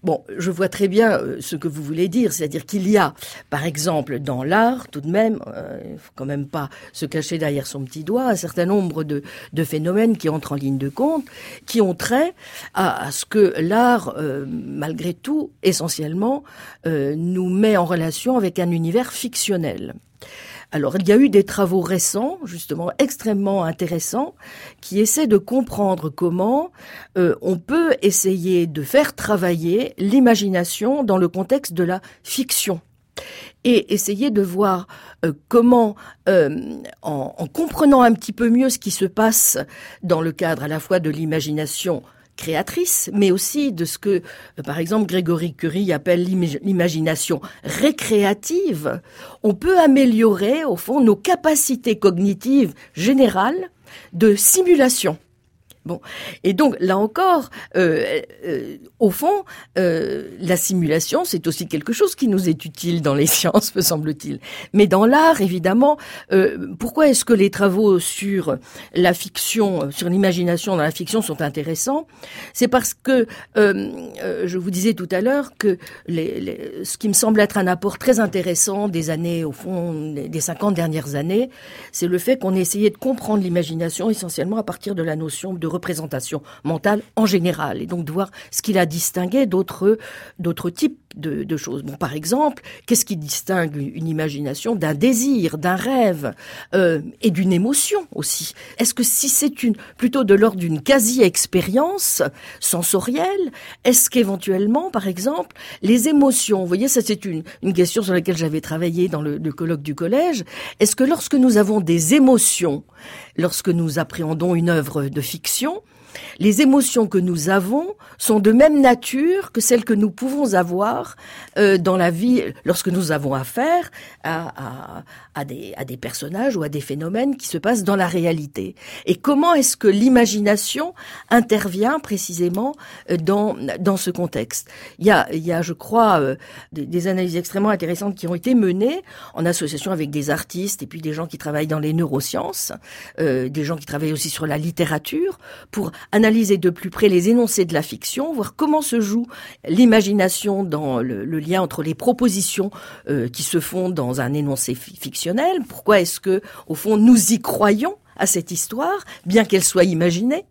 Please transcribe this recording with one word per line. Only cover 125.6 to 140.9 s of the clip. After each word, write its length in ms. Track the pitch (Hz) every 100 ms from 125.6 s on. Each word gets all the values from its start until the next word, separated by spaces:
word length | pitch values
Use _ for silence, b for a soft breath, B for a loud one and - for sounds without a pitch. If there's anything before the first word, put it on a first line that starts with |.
| 104 -
à 80 |
des 120 | 131 127
personnages 600 | - 117 156 185 262 208
ou 60 |
à 60 | 147
des 120 | 147
phénomènes 560 | 139 143 160 208 277 269
qui 100 | -
se 100 | 170
passent 260 | 196 233
dans 120 | 190 202
la 100 | 180
réalité. 680 | 175 170 165 147 - 95 - B B -
Et 100 | -
comment 380 | - 285 339
est-ce 220 | 330 254 -
que 120 | 214
l'imagination 1080 | 202 247 254 233 208 208 208 - 262 330 - B B B
intervient 680 | 233 233 214 208 180 220 302
précisément, 760 | 294 202 - 170 175 180 254 294 B B -
euh, 60 | 175
dans, 400 | 160 202 208 - 127 87
dans 160 | 180 190
ce 140 | -
contexte ? 580 | 175 175 135 117 - - B B B
Il 80 | 180
y 40 |
a, 160 | 190 -
il 120 | 160
y 80 | 160
a, 100 | 165
je 100 | 170
crois, 480 | - - 220 220 180
euh, 160 | 135 175 B B B
des, 140 | - 143
des 220 | 170 175
analyses 280 | 185 180 170
extrêmement 340 | 180 196 208
intéressantes 440 | 196 165 175 202
qui 120 | 190 170
ont 80 |
été 200 | 175 247
menées 480 | 254 196 180 226 349 - B B
en 120 | - 170
association 440 | 170 151 151 196
avec 180 | 170 151
des 200 | 147 147
artistes 520 | 165 - 175 196 -
et 40 |
puis 140 | 135